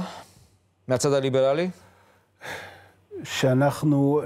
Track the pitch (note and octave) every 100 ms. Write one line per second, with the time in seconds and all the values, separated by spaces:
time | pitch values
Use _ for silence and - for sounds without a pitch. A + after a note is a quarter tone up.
0 | F3+ - - - - _ _ _ - B2+
1 | D3 C#3 C3+ C3 C3 D3 F3+ - - _
2 | _ _ _ _ - - - - - _
3 | _ G4+ - - C3+ B2+ C#3+ C#3 D3+ C#3
4 | C#3 D3